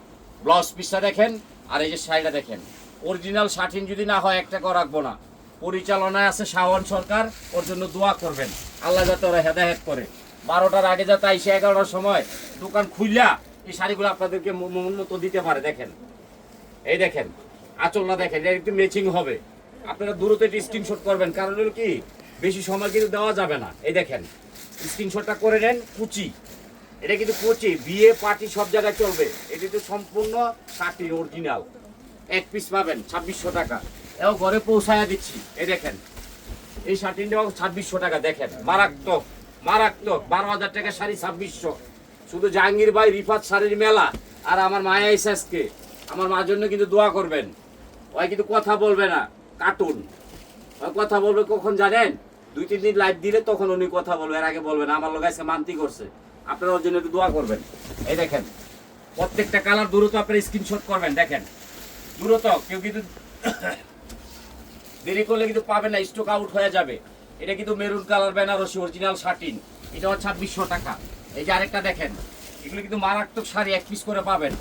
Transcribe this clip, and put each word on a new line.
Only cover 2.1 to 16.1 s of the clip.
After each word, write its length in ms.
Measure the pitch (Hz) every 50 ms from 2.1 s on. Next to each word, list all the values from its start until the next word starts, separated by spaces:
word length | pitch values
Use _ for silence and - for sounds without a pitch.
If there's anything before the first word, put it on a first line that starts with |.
| 160 160 156 160
দেখেন, 300 | 139 143 - 117 110 92 92 - - - - - - -
অরিজিনাল 460 | - 165 185 175 170 196 202 208 208 202
শাটিন 380 | - 180 180 180 180 196 196
যদি 180 | 185 202 190 208
না 160 | 202 202 190
হয়, 180 | 175 190 185 185
এক 80 | 180 -
টাকাও 220 | 190 185 - 185
রাখবো 300 | 175 180 165 143 151 151
না। 160 | 143 123 - - - - - - - - - -
পরিচালনায় 680 | 160 175 185 185 185 196 196 190 190 190 196 202 202 196
আছে 160 | 185 - 208
শাওন 400 | - - 185 180 180 185 185 190
সরকার, 440 | - 196 185 180 - 208 220 220 220 - - - -
ওর 120 | - 175 165
জন্য 200 | 170 185 180 185
দোয়া 260 | 170 151 185 196 202
করবেন, 360 | 185 - 175 160 147 135 131 196 190 - - - - -
আল্লাহ 220 | - 165 180 185 185
যাতে 220 | - 185 180 190
ওরা 140 | 180 175 170
হেদায়েত 380 | 156 160 160 180 175 170 170 - -
করে। 200 | 160 143 123 110 - - - - - - - -
বারোটার 400 | - - - 190 - - 196 190
আগে 200 | 185 185 185 190
যাতে 220 | 185 202 190 -
আইসে 240 | 196 190 180 185 202
এগারোটার 340 | 196 190 196 202 196 196 196
সময় 400 | 196 170 185 190 202 196 156 120 - - - - - - -
দোকান 260 | 185 202 - 208 208
খুইলা 520 | - - - 214 208 214 247 247 190 - - - - - - -
এই 60 | 190
শাড়িগুলো 360 | 170 175 190 202 202 190 202 202
আপনাদেরকে 440 | 190 - 185 175 180 190 165 202
ম-, 160 | 185 180 180 180
মন 280 | 180 180 180 185 196
মতো 220 | 202 190 - 185 180
দিতে 220 | 170 190 190 185
পারে। 200 | 151 - 190 139
দেখেন, 300 | 135 151 151 - 123 98 - - - -